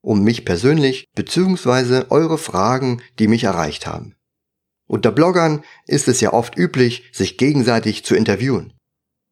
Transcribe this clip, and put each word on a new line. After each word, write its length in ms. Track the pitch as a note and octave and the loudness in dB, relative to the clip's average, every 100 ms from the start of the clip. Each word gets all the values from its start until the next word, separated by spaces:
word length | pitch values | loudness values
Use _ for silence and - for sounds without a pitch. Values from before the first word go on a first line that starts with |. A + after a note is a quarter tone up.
um 200 | - G#2 | 0 2
mich 220 | G#2 A#2 | 2 0
persönlich 640 | - F2 B2 D#3 C3+ B2+ - - | -2 0 2 2 2 -2 -8 -10
beziehungsweise 920 | - E3+ F#3 F3+ B2 B2+ B2 B2+ C3 | -4 -2 0 0 0 0 2 0 2
eure 280 | C#3+ D#3+ D#3 | 0 0 -2
Fragen, 640 | - F2+ G#2 C3 C3 A#2 - - | -4 -2 0 0 -2 -4 -8 -2
die 100 | G#2+ | 2
mich 160 | A#2 A#2 | 2 0
erreicht 420 | F2 D2+ - - | -2 -4 -6 -10
haben. 300 | D#2 G#2 - _ _ _ _ _ _ - | -12 -14 -20 _ _ _ _ _ _ -6
Unter 280 | G#2 A2 | -2 0
Bloggern 500 | C#3+ E3+ F3+ E3 D3+ - - - | 2 2 4 2 0 -6 -20 -4
ist 220 | D3 - | -2 0
es 100 | A#2 | 0
ja 140 | G#3+ | 2
oft 240 | A#2+ A#2 - | 0 -2 -2
üblich, 520 | F3 C3+ B2 A#2+ - | -2 2 0 0 -10
sich 240 | - - - | -6 -6 0
gegenseitig 680 | C#3 D3 A#2 A2+ A2 G#2 | 0 2 2 0 0 -4
zu 120 | - F#2+ | 0 0
interviewen. 580 | A2 G2 C3 A2 - - _ _ _ _ _ | 2 0 -2 -4 -6 -18 _ _ _ _ _